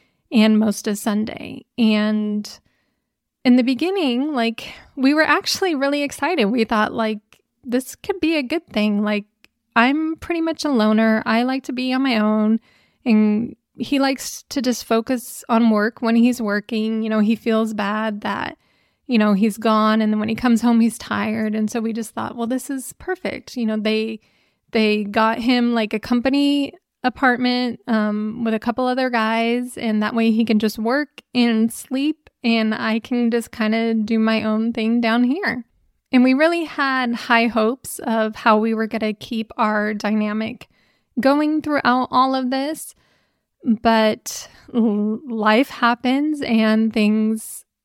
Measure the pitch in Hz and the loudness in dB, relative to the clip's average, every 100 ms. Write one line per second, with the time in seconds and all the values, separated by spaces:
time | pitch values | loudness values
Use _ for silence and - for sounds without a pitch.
0 | _ _ - 247 220 214 220 - 214 202 | _ _ 0 4 4 4 2 0 -4 -4
1 | 220 208 214 - - - - - 220 214 | -2 -2 -4 -10 -14 -16 -10 0 2 2
2 | 214 214 208 208 208 - _ _ _ _ | 0 0 -2 -4 -8 -16 _ _ _ _
3 | _ _ _ _ 254 254 247 254 339 392 | _ _ _ _ 4 4 4 0 -2 -2
4 | 277 240 302 262 226 226 - - - 285 | 0 -2 -2 -2 -2 -4 -12 -18 -14 0
5 | 262 302 302 339 - - 370 277 277 294 | 2 4 2 2 0 -2 -2 0 0 -2
6 | 277 - 294 339 202 247 220 226 180 233 | -4 -4 -2 0 0 0 0 0 0 -2
7 | 220 208 _ _ _ _ 254 247 - - | -4 -6 _ _ _ _ -4 -4 -4 -12
8 | - 392 320 311 247 330 - 220 208 202 | -6 -2 0 0 -2 -4 -4 -2 0 0
9 | 208 208 208 _ _ _ _ 233 247 302 | 0 -2 -6 _ _ _ _ 2 2 2
10 | 320 320 - 339 330 311 302 240 214 220 | -2 -4 -4 -2 -2 -2 0 2 4 4
11 | 220 220 - 226 247 262 - 254 254 254 | 4 2 0 0 0 -4 -6 -4 -2 0
12 | 269 220 214 214 214 226 _ _ _ _ | 0 2 2 2 2 0 _ _ _ _
13 | 247 214 214 214 240 - _ - 240 277 | 2 4 4 0 -4 -10 _ -10 -2 0
14 | 269 262 - - - 277 247 233 - 226 | 0 -2 -8 -14 -8 -4 -2 -2 0 -2
15 | 226 247 - - - 226 233 214 214 - | 0 -4 -6 -12 -2 2 4 4 0 -2
16 | 226 233 247 247 208 208 - 220 220 220 | 0 4 4 2 -2 -4 -4 -4 -2 -4
17 | 220 214 214 220 233 220 220 208 202 214 | -2 0 0 0 0 0 0 -4 -4 -2
18 | 220 208 208 196 - - _ _ _ _ | -4 -6 -6 -6 -8 -10 _ _ _ _
19 | - 233 214 196 220 220 220 214 214 220 | -2 2 2 2 0 0 0 2 2 2
20 | 214 214 214 220 247 220 240 233 226 - | 2 0 -2 -2 2 2 4 4 2 0
21 | - 208 214 220 214 214 214 233 226 226 | -6 -4 -2 -2 -2 -2 -2 -2 -4 -6
22 | 214 226 220 240 233 254 - 269 - - | -8 -8 -8 -6 -4 -4 -6 -10 -10 -12
23 | - 359 208 - - 254 220 220 214 220 | -8 -6 -6 -8 -10 -6 -4 -2 -2 -2
24 | 220 220 _ _ _ _ _ 220 214 214 | -4 -8 _ _ _ _ _ 2 2 2
25 | 202 220 220 233 233 247 240 233 214 208 | 0 0 0 0 2 2 2 0 -2 -4
26 | - 240 262 285 285 285 277 - _ _ | -2 0 2 2 2 2 -2 -8 _ _
27 | 254 - 262 247 247 247 247 233 - 220 | -6 0 0 2 0 0 -2 -6 -2 0
28 | 214 208 214 233 226 220 240 233 254 254 | 0 -2 -4 -4 -2 -2 -2 -2 0 0
29 | 254 240 220 226 233 240 247 - 226 214 | 0 0 0 0 0 -2 -4 -6 -2 0
30 | 214 233 226 220 226 214 214 226 226 277 | 0 2 2 4 2 2 0 -2 -2 -2
31 | 294 - _ 247 233 220 226 - - 262 | -4 -10 _ 0 2 2 0 -2 -6 -2
32 | 294 - _ _ 233 226 220 220 226 220 | -2 -4 _ _ 0 0 0 -2 -2 -4
33 | - 240 233 233 226 - 214 226 226 226 | -2 0 0 0 -4 -4 -2 0 0 0
34 | 214 226 220 220 214 214 226 233 220 240 | 0 2 2 2 0 -2 -2 -2 0 2
35 | 226 233 247 339 - 254 - _ _ _ | 2 2 2 0 -4 -6 -10 _ _ _
36 | - 254 254 262 320 339 302 - 269 262 | 0 4 4 4 2 0 -4 -4 -2 -2
37 | 247 233 - 233 233 220 220 269 - - | -2 -4 0 2 2 0 0 -2 -10 -8
38 | - 226 220 - 233 214 226 220 220 226 | -4 -2 -2 0 2 4 2 -2 -2 -4
39 | 220 208 - 220 220 - 214 214 208 208 | -4 -6 -8 -8 -6 -2 0 0 -2 -2
40 | 208 214 214 214 220 254 - _ _ _ | -2 -2 -2 -4 -6 -10 -20 _ _ _
41 | _ 247 262 285 302 311 302 285 - 254 | _ 0 2 2 2 0 0 0 2 0
42 | - 254 262 262 254 269 285 311 - - | 2 2 2 0 -2 -2 -4 -8 -12 -20
43 | _ _ _ _ _ _ 302 214 226 220 | _ _ _ _ _ _ -2 2 2 4
44 | 220 220 - - - - - 240 220 208 | 2 0 -8 -14 -14 -20 -6 0 2 2
45 | 214 226 285 220 208 214 277 - 233 240 | 0 -4 -6 -2 2 2 2 0 0 0
46 | 247 269 302 294 262 220 220 220 220 220 | 0 2 0 -2 0 2 4 4 2 2
47 | 208 220 220 220 - - - _ | 2 2 0 -2 -6 -16 -20 _